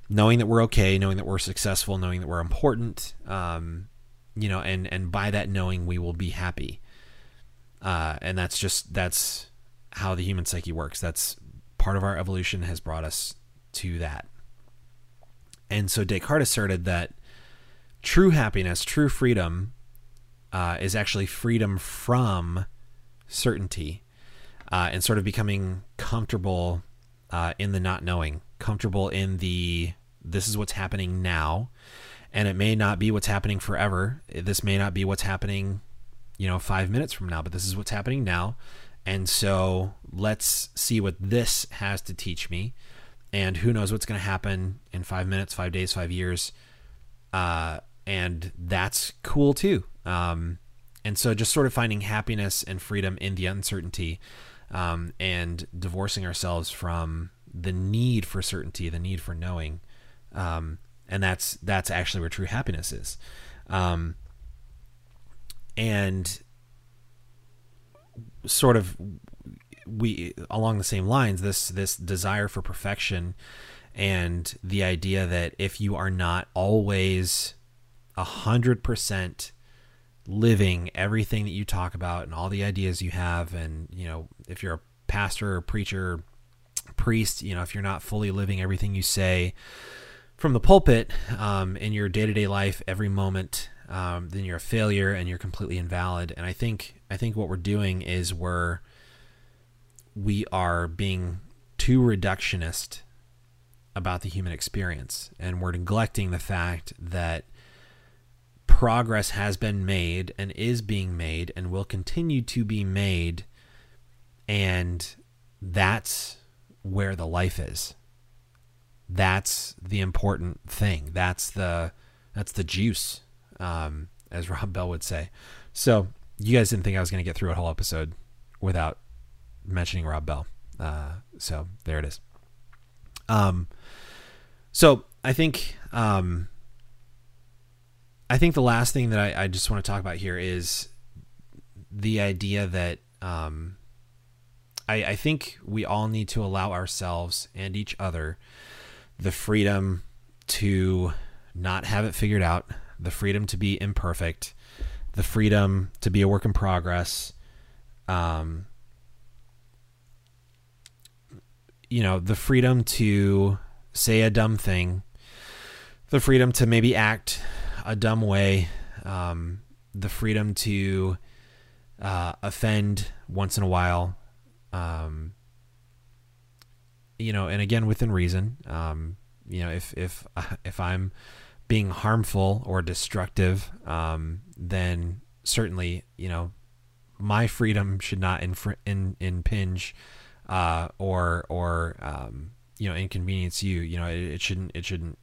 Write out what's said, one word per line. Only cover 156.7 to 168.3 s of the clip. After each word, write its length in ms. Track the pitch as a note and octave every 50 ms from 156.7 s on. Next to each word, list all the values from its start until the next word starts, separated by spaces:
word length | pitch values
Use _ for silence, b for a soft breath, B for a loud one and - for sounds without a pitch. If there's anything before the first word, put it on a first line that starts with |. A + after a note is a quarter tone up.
| F#2 F2+ F2 F#2 F2 F2 F2 - - - - - - b b b b b b b b b b b b b - -
um, 600 | F#2 F2 E2+ E2+ D#2+ D#2+ D#2+ D#2+ E2 E2 F#2+ - - - - - - - - - - - - - - - - - - - - - - - _ - _ _ _ - - - _ _ _ _ _ _ _ _ _ _ _ _ - - _ _ - - _ _ _ _ - G2+ - _ - _ _ _ - _ _ -
you 140 | B2 A#2+ A2
know, 160 | F#2+ F#2 F#2
the 160 | F2 F#2+ G#2+
freedom 480 | - - - C3+ B2+ B2 B2+ B2+ B2 A2+
to 760 | - - - A2+ G#2 G2+ G2+ G2 G2 G2 G2 G2 G2 G2+ G2 b b b b b b -
say 280 | - - - A2 A2
a 80 | A2 A2
dumb 280 | G#2 A2+ A2 A2 A2 G#2
thing, 440 | - G#2 F#2 F2+ F2+ F2+ F#2 F#2+ - - - B B B B B B B B B B B B B B B B B B -
the 100 | - C3+
freedom 320 | - - C3+ B2+ B2+ B2 B2
to 120 | - B2
maybe 300 | A2+ A#2 A2+ A2 B2 B2+
act 460 | - G#2+ G#2+ A2 A2 - - - - B B B B B B B B B -
a 80 | A2+
dumb 260 | G#2 G#2 A2 A2 A2+
way, 460 | A2 G#2